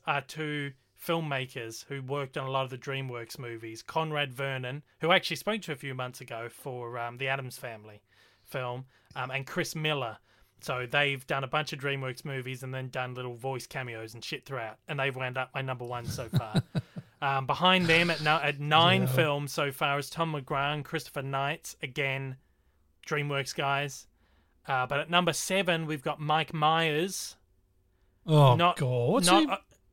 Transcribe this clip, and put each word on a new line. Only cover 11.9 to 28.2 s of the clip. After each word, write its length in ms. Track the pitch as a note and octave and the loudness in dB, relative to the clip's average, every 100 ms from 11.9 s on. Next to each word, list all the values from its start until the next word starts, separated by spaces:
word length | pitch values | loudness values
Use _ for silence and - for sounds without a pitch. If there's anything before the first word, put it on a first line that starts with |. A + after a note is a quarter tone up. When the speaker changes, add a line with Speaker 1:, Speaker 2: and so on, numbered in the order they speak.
| C#3 C3 B2+ D3+ | -2 -4 -6 -8
Speaker 1:
movies 380 | C3+ B2+ C3 | -6 -6 -8
and 100 | C3 | -8
then 160 | C3 C3 | -8 -6
done 240 | C3 B2+ | -6 -6
little 220 | B2+ B2+ A#2+ | -6 -8 -6
voice 320 | C3 C3 - | -6 -6 -6
cameos 480 | C#3 B2 A2+ A2 A2+ | -8 -8 -8 -10 -12
and 80 | - | -10
shit 200 | C#3+ - | -10 -8
throughout, 320 | C3+ A2+ - - | -6 -6 -10 -8
and 120 | D3 | -2
they've 160 | C3+ B2+ | -2 0
wound 220 | C3 B2 | -4 -4
up 140 | B2+ | -4
my 80 | C#3 | -4
number 240 | C3+ B2 A#2+ | -4 -6 -6
one 200 | B2 A#2 | -6 -6
so 220 | - A#2 | -6 0
far. 340 | - A2+ B2+ - | 0 2 -2 -2
Speaker 2:
<laughs> 60 | D#3 - - - _ | -6 -6 -16 -18 _
Speaker 1:
Um, 260 | C#3+ C3+ C3 | -2 0 0
behind 400 | C#3+ F3+ F#3 E3+ | 4 6 6 6
them 240 | E3 F3 | 6 6
at 100 | D#3+ | 2
no-, 140 | D3+ D#3+ | 2 4
at 160 | D3 C#3+ | 2 -2
nine 420 | D3 D#3 E3+ F#3+ | 4 6 8 6
Speaker 2:
Yeah. 40 | B2+ | 4
Speaker 1:
films 440 | C3 D#3 C#3+ C#3+ | 4 2 2 -2
so 200 | - C#3+ | -2 -2
far 260 | C3 D3 C#3+ | 0 0 0
is 120 | C#3 | -2
Tom 220 | - E3 | -2 -2
McGrath 400 | D3+ C3 C#3+ C#3+ D3+ | -2 -2 -2 0 -2
and 100 | C#3 | -4
Christopher 380 | D#3+ - - | -6 -6 -8
Knights, 520 | C3+ C3+ C#3 D#3+ - - | -4 -2 -2 -4 -10 -12
again, 540 | C3+ B2+ C#3 C3+ C3+ C3 _ _ _ _ _ _ - | -10 -2 -2 -2 -6 -10 _ _ _ _ _ _ -4
DreamWorks 480 | D3+ C#3+ C#3 C3+ - | -2 0 -2 -2 -2
guys. 500 | C#3+ C#3 C#3+ - - _ _ _ _ _ - | 0 0 -2 -8 -18 _ _ _ _ _ -2
Uh, 180 | C3+ B2 | 0 0
but 140 | C#3+ | -2
at 100 | D3+ | 2
number 240 | F3 F3 | 2 2
seven, 540 | D3+ - F#3+ F#3 E3 D#3+ | 0 0 0 2 0 0
we've 160 | D3+ | -4
got 160 | D#3+ D3 | -4 -4
Mike 340 | D3+ D#3 D#3 | 0 2 2
Myers. 840 | D#3+ D3+ E3 E3 D3+ F#3+ - - - _ _ _ _ _ _ _ _ | 2 4 4 2 2 0 -4 -10 -14 _ _ _ _ _ _ _ _